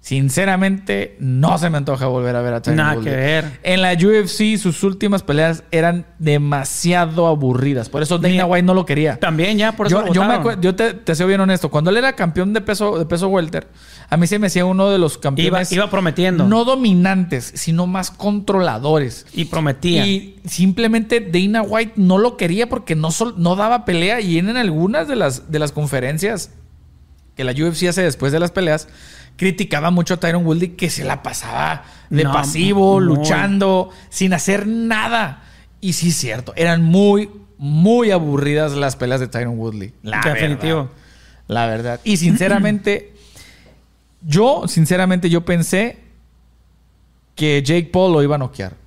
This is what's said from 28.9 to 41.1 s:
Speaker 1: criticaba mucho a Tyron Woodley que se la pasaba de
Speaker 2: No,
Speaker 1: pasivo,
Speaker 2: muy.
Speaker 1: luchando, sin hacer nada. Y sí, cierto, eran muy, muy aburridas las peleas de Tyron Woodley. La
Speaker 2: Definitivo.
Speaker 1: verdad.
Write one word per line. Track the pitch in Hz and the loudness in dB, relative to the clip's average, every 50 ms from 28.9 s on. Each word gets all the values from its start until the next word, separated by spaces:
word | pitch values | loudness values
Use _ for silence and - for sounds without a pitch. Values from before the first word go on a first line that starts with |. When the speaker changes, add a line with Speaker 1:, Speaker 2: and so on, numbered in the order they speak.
| - - - - - - - - - | -20 -20 -20 -20 -20 -20 -20 -20 -12
Speaker 1:
criticaba | - 175 185 180 - 208 - - 147 147 170 175 | -4 -2 -2 -2 -2 -4 -4 -4 -2 0 2 2
mucho | 175 175 - 185 | 2 2 0 -2
a | |
Tyron | 170 175 170 170 175 175 | -2 -2 -2 0 0 0
Woodley | 160 156 165 175 175 | 0 0 0 0 -4
que | 170 - - 165 | -4 -4 -6 -4
se | 131 - 143 | -4 -4 -4
la | 135 135 135 - | -6 -6 -6 -8
pasaba | - - - - - 113 123 147 156 160 156 - - - - - - | -10 -10 -10 -12 -8 -6 -4 -4 -4 -4 -6 -10 -18 -20 -20 -12 -4
de | - 143 147 | 0 0 0
Speaker 2:
No, | 139 135 | 2 0
Speaker 1:
pasivo, | 147 143 143 151 156 180 196 202 202 196 190 196 | 0 -2 -2 -2 0 0 2 2 4 4 4 4
Speaker 2:
muy. | 190 190 | 4 4
Speaker 1:
luchando, | 175 160 143 147 156 170 180 185 196 196 196 196 190 190 185 180 185 - - - - | 4 2 2 2 0 0 0 0 0 0 2 2 2 2 2 0 -2 -8 -20 -20 -14
sin | - - 190 190 185 | -6 -2 0 0 0
hacer | 165 - - 196 202 202 | 0 0 0 -2 -2 -2
nada. | 208 226 226 233 226 226 214 220 226 233 233 214 160 135 - - - - - - - - - | -2 -4 -2 -2 -2 -2 -2 -2 -2 -2 -2 -2 -2 -6 -12 -18 -20 -20 -20 -20 -20 -20 -8
Y | - 190 170 | -4 -4 -4
sí, | - 165 175 | 0 0 0
cierto, | 165 - - 123 107 117 127 - - | 0 0 -4 -6 -6 -8 -8 -10 -4
eran | - 165 170 170 165 165 | -2 0 2 2 2 4
muy, | 165 170 190 202 202 202 202 214 202 202 - - - _ | 4 4 4 6 6 4 2 0 -2 -10 -20 -20 -20 _
muy | _ 139 139 151 156 170 208 233 240 240 220 | _ -6 -2 0 2 4 4 4 4 4 4
aburridas | 196 180 165 151 143 139 143 143 147 151 156 151 139 | 2 2 0 0 0 0 0 0 0 0 0 0 -2
las | 143 143 139 127 | -2 -2 -4 -4
peleas | - 127 123 127 135 | -4 -4 -2 -2 -2
de | 127 117 | -4 -4
Tyron | - 117 120 120 120 | -6 -6 -6 -6 -6
Woodley. | 113 110 113 107 107 95 101 - _ _ | -6 -6 -8 -8 -8 -12 -12 -16 _ _
La | 104 92 107 110 | -6 -4 -2 -2
Speaker 2:
Definitivo. | 135 147 - - 151 147 139 147 156 160 160 | -2 -2 -2 -2 -2 -2 -2 -2 -2 -2 -2
Speaker 1:
verdad. | 139 131 - - - - | -2 -6 -10 -18 -20 -20